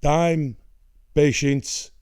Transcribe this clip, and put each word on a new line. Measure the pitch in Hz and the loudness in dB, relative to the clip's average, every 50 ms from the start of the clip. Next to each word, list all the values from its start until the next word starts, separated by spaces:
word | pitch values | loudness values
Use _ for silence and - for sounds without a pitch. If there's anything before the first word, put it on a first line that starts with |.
Time, | - 147 147 160 170 170 165 160 151 135 113 - - - - _ _ _ _ - _ _ - | 2 2 2 2 2 0 0 -2 -2 -6 -8 -12 -18 -20 -20 _ _ _ _ -20 _ _ 0
patience | 156 147 147 127 - 147 139 139 139 - - - - - - - - | 2 2 4 2 0 0 0 -2 -2 -4 -6 -10 -10 -12 -14 -20 -20